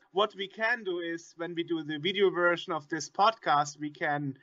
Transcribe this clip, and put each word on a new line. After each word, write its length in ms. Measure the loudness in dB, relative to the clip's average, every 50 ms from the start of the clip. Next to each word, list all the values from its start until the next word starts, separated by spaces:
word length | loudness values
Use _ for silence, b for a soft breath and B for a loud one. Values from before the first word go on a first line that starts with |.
| _ _
what 240 | 0 0 0 0 0
we 140 | -6 -10 -10
can 360 | -6 -2 -2 0 0 -2 -2
do 160 | -4 -4 -4
is 320 | -4 -6 -6 -8 -10 -12 -10 -8
when 160 | -8 -6 -4
we 80 | -4
do 200 | -2 -2 -2 -4
the 140 | -4 -4 -6
video 320 | -4 -2 -2 0 2 2 2
version 460 | 4 4 2 2 2 2 -2 -4 -6
of 120 | -6 -4 -6
this 180 | -6 -6 -6 -4
podcast, 720 | _ 4 4 4 4 2 2 2 4 4 2 0 -4 -8
we 80 | -8 -8
can 480 | -6 -4 -2 0 0 0 -2 -4 -6 -8